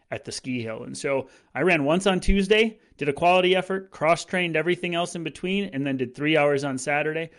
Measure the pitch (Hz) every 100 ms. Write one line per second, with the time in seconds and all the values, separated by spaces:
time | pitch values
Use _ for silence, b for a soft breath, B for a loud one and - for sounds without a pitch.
0 | b 110 - - 135 127 113 113 127 131
1 | 143 135 131 b b 127 170 165 139 180
2 | 196 180 - 202 190 214 226 - b _
3 | 143 143 170 185 180 185 180 190 190 -
4 | 151 165 - 185 175 156 160 175 180 170
5 | 175 175 156 - 185 196 202 135 143 135
6 | 127 131 139 156 147 139 143 131 151 147
7 | 151 160 160